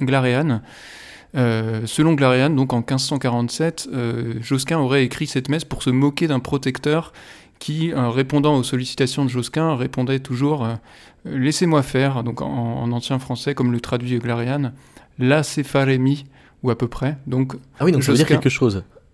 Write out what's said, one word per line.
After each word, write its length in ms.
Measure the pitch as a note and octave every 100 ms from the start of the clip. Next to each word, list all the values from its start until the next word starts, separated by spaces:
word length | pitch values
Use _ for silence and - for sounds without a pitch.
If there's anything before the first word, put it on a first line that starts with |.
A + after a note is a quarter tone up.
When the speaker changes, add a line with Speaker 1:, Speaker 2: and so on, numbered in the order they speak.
Speaker 1:
Glarean. 640 | C3 C3+ B2+ B2 D#3 A2 - - - - - - - C#3
Euh, 460 | A#2+ A2+ A2 A2
selon 300 | A2 - D#3
Glarean, 360 | D3+ C3 B2+ C#3+
donc 220 | C#3 C3+
en 100 | A#2+
quinze 220 | A2+ C3
cent 160 | - C#3
quarante-sept, 680 | C3 A#2+ A#2+ - E3 E3 -
euh, 420 | C3 A#2 A#2 A#2 A2+
Josquin 380 | A2+ C3+ C3+ E3
aurait 260 | C3 C#3
écrit 240 | B2+ - D#3
cette 200 | C3+ C3
messe 160 | D#3
pour 200 | - A#2
se 60 | C3+
moquer 360 | B2+ C#3+ C#3+ D#3+
d'un 140 | C3
protecteur 720 | - C#3+ C#3 C3 D3 D#3 D#3+ - - - - -
qui, 320 | - D#3 E3
euh, 160 | D3+ B2
répondant 480 | B2 C3 D3 D3+ C#3+
aux 80 |
sollicitations 600 | B2 B2+ B2+ - C3 D3
de 60 | C3+
Josquin, 460 | B2 A#2 D#3 D#3+ C3+
répondait 420 | C3 - B2+ C3+
toujours, 460 | C3+ B2 C#3+ D3+
euh, « 100 | A2+ A#2 - - - _
Laissez-moi 600 | - C#3 C3+ D3+ F3 D3+
faire », 400 | C3 C3 C#3 C3
donc 180 | A#2 A#2
en, 60 | -
en 420 | C3+ A#2 B2+ A#2+
ancien 300 | A#2+ - C3
français, 340 | - A#2+ C#3+
comme 160 | C#3 B2
le 100 | A#2+
traduit 380 | - B2 B2 B2
Glarean, « 540 | A#2 A#2 A#2+ C#3+ C3 - - - - -
La 240 | B2+ D3+
se 180 | C#3+ -
fa 220 | C3+ C#3
re 160 | C3+ C3
mi », 240 | C3 C#3+ - - - _
ou 60 | B2
à 60 | A2+
peu 120 | A#2+
près. 280 | - C3+ D3 -
Donc, 260 | C3 C3 - - -
Speaker 2:
Ah 60 |
oui, 80 | E3
donc 100 | D3
ça 80 | -
veut 60 | C#3
dire 100 | D#3
Speaker 1:
Josquin 140 | D3
Speaker 2:
quelque 100 | C3+
chose. 320 | - B2 F#2+ - - _